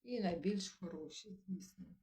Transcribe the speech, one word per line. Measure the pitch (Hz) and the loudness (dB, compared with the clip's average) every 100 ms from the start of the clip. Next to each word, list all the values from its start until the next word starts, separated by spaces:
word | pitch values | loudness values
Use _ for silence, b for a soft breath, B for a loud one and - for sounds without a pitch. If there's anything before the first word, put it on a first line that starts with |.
І | 240 247 | 0 4
на | 190 | 4
більш | 165 175 202 - | 6 4 4 0
хороші, | - 175 160 156 - 214 190 190 | -6 -6 -6 -8 -10 -10 -12 -4
звісно. | 185 - - 185 175 | -4 -4 -14 -14 -14